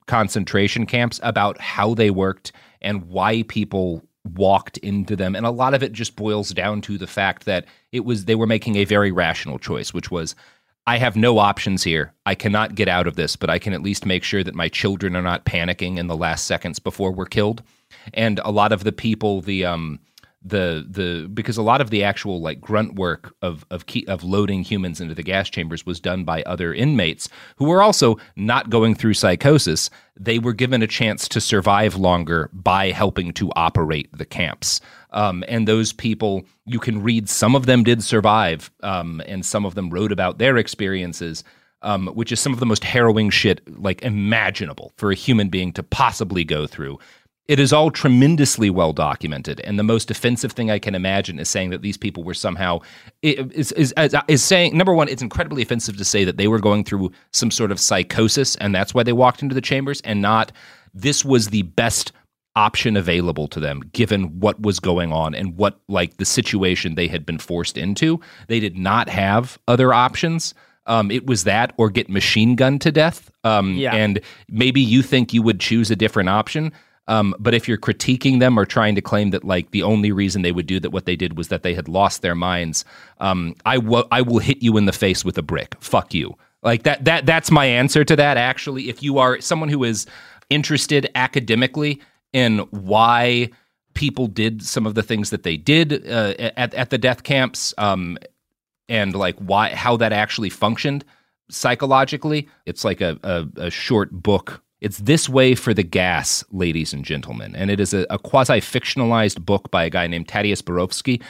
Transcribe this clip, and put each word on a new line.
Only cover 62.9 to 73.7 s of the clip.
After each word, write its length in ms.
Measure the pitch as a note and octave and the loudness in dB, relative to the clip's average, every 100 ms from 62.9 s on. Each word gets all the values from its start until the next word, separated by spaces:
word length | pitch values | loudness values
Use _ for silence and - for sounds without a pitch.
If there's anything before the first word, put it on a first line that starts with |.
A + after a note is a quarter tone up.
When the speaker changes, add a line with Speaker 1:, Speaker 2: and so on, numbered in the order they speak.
| G#2 | 0
Speaker 1:
available 500 | F2 F2 F2 D#2 D2 | 2 2 0 -2 -6
to 120 | D#2+ | -4
them, 220 | D2 C#2 - | -6 -6 -6
given 480 | - A2 G2+ F2+ E2+ | -2 0 2 -2 0
what 220 | G#2 - | 0 0
was 180 | G#2 F2 | -2 -2
going 320 | F#2 F2 E2+ | 0 0 0
on 220 | D#2 D#2+ | -2 -2
and 200 | - F#2 E2+ | -4 -6 0
what, 200 | G2+ - - | -2 -2 -4
like, 300 | G2 F2 - | -2 -2 -4
the 80 | |
situation 720 | G2 - A2+ G#2 F#2 F2 F2 | -4 -2 0 0 2 0 -2
they 140 | D#2+ E2+ | -2 -2
had 180 | E2+ D2+ | -4 -6
been 120 | D#2+ | -8
forced 380 | - F2 E2+ - | -6 -6 -6 -6
into. 420 | F2+ G2 D#3+ E3 - - - | -4 0 0 -2 -6 -16 -4
They 100 | A#2 | -2
did 200 | G#2 F#2 | -2 -2
not 320 | F#2+ A2 - | 0 0 0
have 480 | F2+ G2 G#2+ B2+ - - | 0 2 2 0 -4 2
other 240 | B2 B2+ | 4 6
options. 640 | A#2+ B2+ - E3 E3 - - _ _ - | 4 4 0 -2 -2 -4 -10 _ _ -2
Um, 240 | A#2 G2+ | 0 2
it 160 | A#2+ C3 | -2 -2
was 180 | A2 | 0
that 300 | F#2+ G#2 B2 - | 2 2 2 2
or 140 | A2 | 2
get 180 | G2 - | 2 -2
machine 480 | F#2+ - A2 A2+ B2 | 0 2 4 4 4
gunned 240 | C3 C#3 | 4 2
to 100 | E3 | 2
death. 380 | D3+ D#3+ - - _ | 4 2 0 -12 _
Um, 320 | A2+ G#2+ F#2+ | 2 2 2